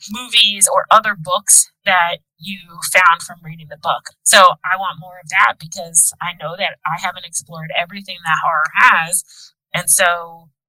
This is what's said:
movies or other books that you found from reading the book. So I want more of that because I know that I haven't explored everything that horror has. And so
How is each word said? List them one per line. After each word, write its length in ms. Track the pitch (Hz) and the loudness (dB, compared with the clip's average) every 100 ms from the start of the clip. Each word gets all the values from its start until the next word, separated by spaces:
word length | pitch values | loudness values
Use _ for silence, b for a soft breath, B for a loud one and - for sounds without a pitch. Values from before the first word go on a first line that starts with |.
| - | -14
movies 580 | 214 254 240 208 202 190 | -12 -2 2 2 4 2
or 140 | 180 - | 2 2
other 240 | 214 220 202 | 2 2 -4
books 520 | 160 185 - - - _ - | -4 -4 2 2 2 _ 0
that 320 | 185 170 170 _ _ | 2 0 -4 _ _
you 200 | 165 190 170 170 160 | -14 -14 -16 -12 -2
found 300 | 185 180 170 | 4 4 4
from 160 | - 175 | -2 -16
reading 240 | 160 165 156 | -16 -16 -18
the 80 | - | -8
book. 280 | 165 127 - - | -6 -6 -8 -6
So 160 | - 220 180 156 | 2 6 6 4
I 140 | 180 190 | -4 -4
want 220 | 190 165 | -4 -10
more 200 | 185 180 | -16 -20
of 80 | 160 | -6
that 260 | 185 220 - | 0 0 0
because 540 | 160 185 165 165 - - | -10 -14 -4 0 0 -2
I 120 | 170 170 | -8 -8
know 160 | 156 180 | -10 -6
that 200 | 180 151 165 | -6 -6 -6
I 160 | 165 | -6
haven't 240 | 185 180 170 | -6 -8 -10
explored 460 | - - 160 160 - | -12 -12 -14 -8 -6
everything 400 | 175 202 190 180 | -6 -10 -16 -10
that 140 | 170 156 | -4 -2
horror 200 | 156 156 156 190 | 0 -2 -2 4
has. 480 | 247 190 165 180 B B B _ _ | 4 4 0 -6 B B B _ _
And 160 | 170 180 | -6 -2
so 600 | - 180 175 170 165 165 _ | 2 2 0 -6 -18 _ _